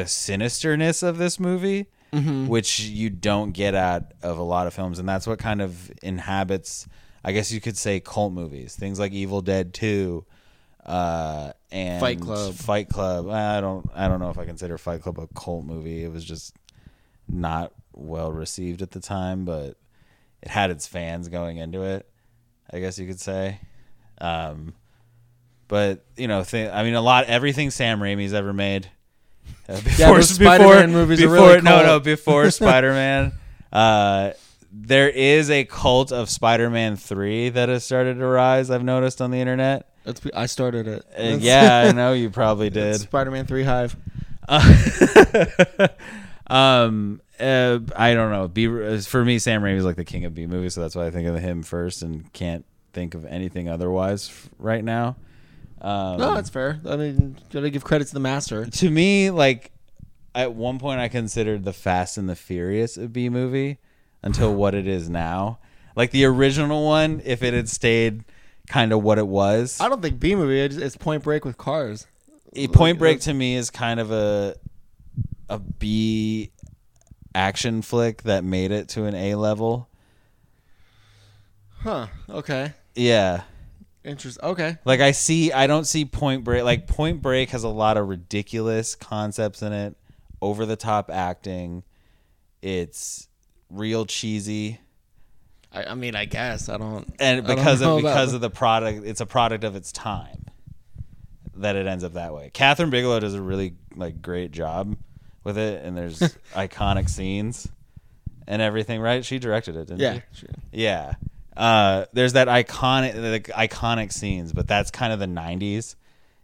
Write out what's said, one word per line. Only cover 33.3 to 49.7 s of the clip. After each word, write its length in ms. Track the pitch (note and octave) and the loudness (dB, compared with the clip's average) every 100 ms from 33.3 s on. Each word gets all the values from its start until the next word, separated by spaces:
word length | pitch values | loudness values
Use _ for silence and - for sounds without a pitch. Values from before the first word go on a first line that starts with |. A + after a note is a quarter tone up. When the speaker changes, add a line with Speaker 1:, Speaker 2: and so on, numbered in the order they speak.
| - - - - | -4 -12 -20 -2
Speaker 1:
Uh, 600 | - A2 G#2+ G2+ G2 G2 - - _ _ | 4 4 6 4 2 0 -6 -18 _ _
there 380 | G#2 G#2+ C3+ C#3+ | -12 2 4 4
is 400 | C3 C3+ D3+ D3 | 4 4 4 4
a 160 | D3 B2 | 2 0
cult 460 | - C#3+ B2+ C3 | 0 4 4 2
of 180 | B2 A2+ | -2 -4
Spider-Man 640 | - A2+ A#2 A#2 A#2 A2 G2+ | 0 2 4 2 0 -2 -4
Three 540 | - G2 G2+ A2 B2 | -6 -6 -4 -2 -2
that 180 | B2 B2 | 0 0
has 140 | B2+ | 0
started 360 | - B2+ B2+ B2+ | -2 0 0 -2
to 60 | B2+ | 0
rise, 440 | B2+ B2+ C3 C3 | 2 4 4 2
I've 140 | B2+ | -2
noticed 360 | B2 B2+ C3 B2+ | 0 0 0 -2
on 100 | B2+ | -4
the 80 | B2+ | -2
internet. 500 | B2+ B2+ C3 C3+ - _ | -2 0 0 -2 -6 _
Speaker 2:
That's, 180 | - A#2+ - - | -14 -10 -8 -6
I 100 | A#2+ | -6
started 420 | - B2+ A#2 A2 | -2 -2 -2 -6
it. 160 | G#2+ - - | -8 -12 -6
Speaker 1:
Uh, 60 | |
Speaker 2:
That's 200 | A2+ A2 | -2 0
Speaker 1:
yeah, 420 | A#2 B2 A2+ A#2+ A#2+ | 6 10 10 10 6
Speaker 2:
<laughs> 20 | |
Speaker 1:
I 40 | |
know, 220 | A#2+ B2 | 6 4
you 160 | C3 A#2 | 2 0
probably 400 | G2+ A2+ G#2+ G#2+ | 0 2 2 0
Speaker 2:
that's 300 | G2 G#2 G#2+ | 0 -2 -2
Speaker 1:
did. 80 | G#2 | -2
Speaker 2:
Spider-Man 380 | C#3+ C3+ C3+ C3 | -2 -2 -4 -4
Three 160 | C3 | -2
Hive. 320 | C3+ B2 A#2+ - - - - - - | 0 0 -2 -6 -12 -12 -10 -10 2
Speaker 1:
Uh, 1000 | D3 - - - - - - - A3 - - F3+ | 8 10 10 8 4 8 10 10 8 4 4 2
<laughs> 200 | - G3 - - G#3+ G3+ - - | 4 2 2 -18 -16 -16 -14 0
um, 720 | C3 C3+ B2+ A#2 A2 G#2 G#2 _ - | 4 6 6 4 2 -4 -6 _ -6
uh, 400 | B2+ C3 B2+ A#2+ A#2 - | 0 2 2 0 -2 2
I 180 | A#2 | 4
don't 180 | A#2 A2 | 4 2
know. 160 | G2+ F#2 | 0 -2
Be, 200 | F#2 A2+ | 0 0
uh, 320 | A#2 G#2+ A2 | 0 -2 -4
for 220 | F#2+ B2+ A#2+ | -2 0 2
me, 140 | A#2+ | 2
Sam 220 | A#2+ A2 | 2 0
Raimi's, 240 | G2+ | 2